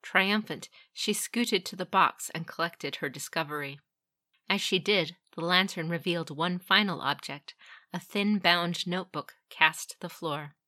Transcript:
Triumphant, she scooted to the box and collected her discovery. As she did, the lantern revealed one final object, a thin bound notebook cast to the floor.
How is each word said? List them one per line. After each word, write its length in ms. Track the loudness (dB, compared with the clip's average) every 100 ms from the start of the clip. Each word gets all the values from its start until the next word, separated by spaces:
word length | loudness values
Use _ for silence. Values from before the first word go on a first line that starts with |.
Triumphant, 680 | 2 2 4 2 0 -10 -12 -20 -20
she 200 | -6 -2
scooted 520 | -2 -2 -2 0 0 -2
to 80 |
the 120 | -8 -2
box 440 | 4 4 2 -8
and 160 | -8 -8
collected 500 | -4 -4 -2 -8 -6
her 120 | -6
discovery. 720 | -6 -6 -4 -4 -4 -8 -10 _ _ _ _ _ _ _
As 120 | -2
she 180 | 2 0
did, 380 | 2 0 0 -6 _
the 100 | -6
lantern 440 | 2 4 2 -2 -4
revealed 420 | -2 -2 -2 -4
one 280 | -2 -2 -2
final 400 | 4 4 4 0
object, 540 | -2 -4 -6 -12 -14 -20 -20 -20 _
a 60 | -12
thin 400 | -4 0 2 4
bound 480 | 4 4 2 -2 -2
notebook 480 | -4 -4 -8 -8 -16 _
cast 420 | 4 4 4 -12
to 100 | -12
the 80 | -12
floor. 460 | -6 -4 -4 -8 _